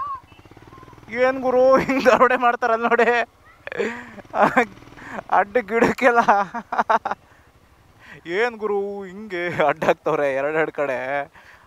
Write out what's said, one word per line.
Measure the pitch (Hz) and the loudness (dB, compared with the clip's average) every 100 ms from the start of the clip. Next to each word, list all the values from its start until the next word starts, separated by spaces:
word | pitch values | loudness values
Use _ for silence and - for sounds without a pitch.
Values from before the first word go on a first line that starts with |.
| 1077 1047 - - - - - - - - - | -8 -12 -16 -20 -20 -20 -20 -20 -20 -20 -10
ಏನ್ | 226 254 269 | 0 0 0
ಗುರು | 254 254 254 262 | 0 4 6 6
ಹಿಂಗ್ | - 262 - | 4 0 2
ದರೋಡೆ | 214 240 254 | 4 4 2
ಮಾಡ್ತಾರಲ್ಲ | 240 240 240 226 233 | 0 0 0 0 0
ನೋಡಿ. | 233 226 240 - _ _ - - - 214 240 247 214 - 214 214 - 233 - - - - 226 - | 2 2 0 -2 _ _ -20 -12 -8 -8 -8 -16 -20 -8 0 2 2 -2 -4 -20 -20 -16 -14 -2
ಅಡ್ಡ | - 202 247 | 0 0 -2
ಗಿಡಕ್ಕೆಲ್ಲ. | 196 226 233 220 254 240 226 202 196 233 - 247 226 220 - - _ _ _ _ _ _ _ _ - 143 160 | -2 2 2 2 2 4 4 2 0 -8 -8 -4 0 0 -2 -10 _ _ _ _ _ _ _ _ -20 -18 -6
ಏನ್ | 180 240 226 | -2 -2 -4
ಗುರು | 208 202 202 202 | -4 -4 -4 -8
ಹಿಂಗೆ | 190 185 220 180 175 151 151 | -12 -14 -10 -6 -4 0 0
ಅಡ್ಡ | 156 | 0
ಹಾಕ್ತವ್ರೆ | 165 165 - 151 143 135 | 0 0 0 0 0 -2
ಎರಡೆರಡು | 139 156 156 | -2 -2 -2
ಕಡೆ. | 156 143 123 127 143 143 - - - | -2 -4 -4 -4 -6 -8 -14 -20 -20